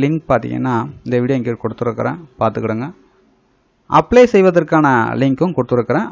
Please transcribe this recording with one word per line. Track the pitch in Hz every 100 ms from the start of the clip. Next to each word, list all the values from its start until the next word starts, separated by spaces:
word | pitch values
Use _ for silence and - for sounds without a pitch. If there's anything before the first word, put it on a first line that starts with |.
லிங்க் | 139 156 -
பார்த்தீங்கன்னா, | 123 120 123 127 117 143 -
இந்த | 123 123
வீடியோ | 123 135
இங்கே | 120 113
கொடுத்துருக்குறேன், | 113 113 117 113 120 170 160 -
பார்த்துக்கிடுங்க. | 110 110 110 110 143 - _ _ _ _ _ _ _ _ - 147
அப்ளை | 165 240 240
செய்வதற்கான | 208 185 170 156 156 147 123 113 117
லிங்க்கும் | 135 131 175 151
கொடுத்துருக்குறேன், | 123 120 113 143 220